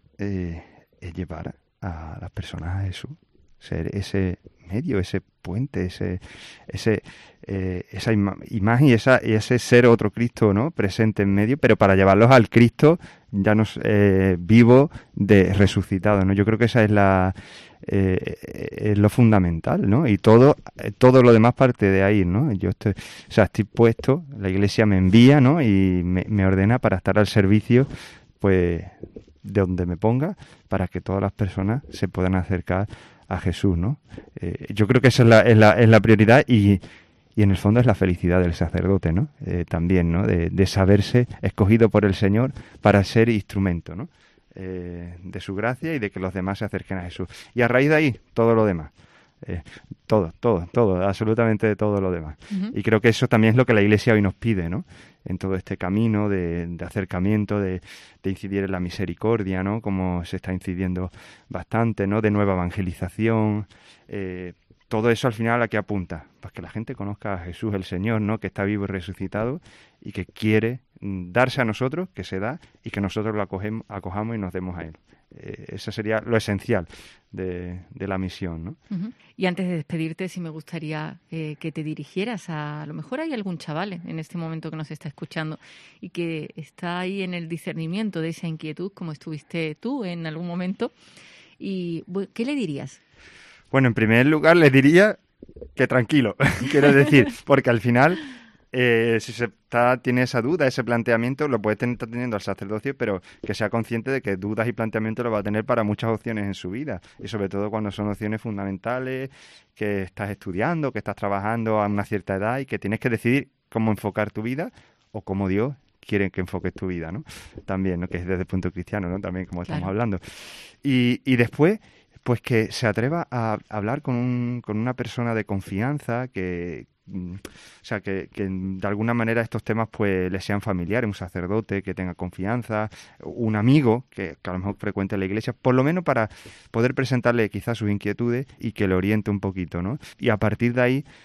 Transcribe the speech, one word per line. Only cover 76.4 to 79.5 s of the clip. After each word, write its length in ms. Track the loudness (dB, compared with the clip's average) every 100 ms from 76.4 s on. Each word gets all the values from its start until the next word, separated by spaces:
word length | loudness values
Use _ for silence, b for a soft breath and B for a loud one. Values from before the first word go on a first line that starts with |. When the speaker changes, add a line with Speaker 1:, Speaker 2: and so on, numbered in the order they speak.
| 0 -4 -2 -4 -4 B B B _
Speaker 1:
de, 480 | -10 -8 -8 -10 -12 -16
de 180 | -12 -8
la 120 | -4
misión, 440 | -6 -6 -8 -8 -10
¿no? 100 | -14 _
Speaker 2:
Ujú. 200 | -10 -10 b b -6
Y 120 |
antes 200 | -6